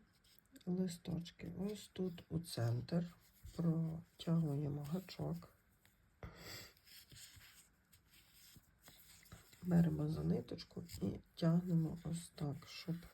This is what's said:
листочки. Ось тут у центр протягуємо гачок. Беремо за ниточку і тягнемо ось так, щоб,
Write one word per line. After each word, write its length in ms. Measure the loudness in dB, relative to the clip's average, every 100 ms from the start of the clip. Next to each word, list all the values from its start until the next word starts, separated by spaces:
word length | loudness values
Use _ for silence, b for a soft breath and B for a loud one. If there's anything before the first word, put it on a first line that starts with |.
| -20 _ _ -20 _ -10 -2
листочки. 880 | 0 0 -2 -4 -4 -6 -10 -8 -4
Ось 320 | -4 -4 -8
тут 300 | -4 -4 -4 -4
у 100 | -4
центр 760 | -2 0 0 0 0 0 -2 -8 -20 -20 -10
протягуємо 1300 | 0 2 2 0 -4 -10 -6 2 4 4 2 0 -2
гачок. 680 | -4 -4 -6 -6 -4 -4 -8 -20 _ _ _ _ _ _ -14 B B B B -20 -20 -20 -20 -20 -20 -20 -20 -20 -20 _ _ -20 _ -20 -20 -20 -20 -20 -20 _ -20 -20 -20 -20 -18 -18 -18 -8
Беремо 480 | 6 8 8 4 0
за 140 | 2
ниточку 600 | 2 2 0 -8 -8 -10 -10 -4
і 180 | -2 -2 -10 2
тягнемо 640 | 6 6 6 4 4 -2
ось 260 | -4 -4 -6
так, 380 | -6 -4 -4 -10
щоб, 280 | -10 -6 -6 -8